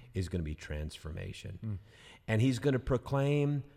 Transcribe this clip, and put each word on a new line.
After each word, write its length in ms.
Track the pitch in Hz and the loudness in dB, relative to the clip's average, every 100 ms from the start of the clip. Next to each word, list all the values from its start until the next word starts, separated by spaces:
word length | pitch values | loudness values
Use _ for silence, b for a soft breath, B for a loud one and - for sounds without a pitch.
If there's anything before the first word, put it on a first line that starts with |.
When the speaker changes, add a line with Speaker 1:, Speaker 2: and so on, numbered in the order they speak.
| B | B
Speaker 1:
is 160 | - 85 | -4 -2
gonna 140 | 92 | -2
be 120 | 78 76 | -2 -6
transformation. 1000 | - 76 78 - 78 87 92 - - 92 110 | -6 -6 -6 -8 -10 -8 -8 -10 -12 -8 -6
Speaker 2:
Mm. 120 | 98 B B B B - | -6 B B B B 0
Speaker 1:
And 140 | 110 | 4
he's 180 | 131 123 | 4 4
gonna 200 | 147 131 | 2 2
proclaim 840 | - 123 - 139 139 147 143 143 - | 2 0 0 0 2 4 4 0 -4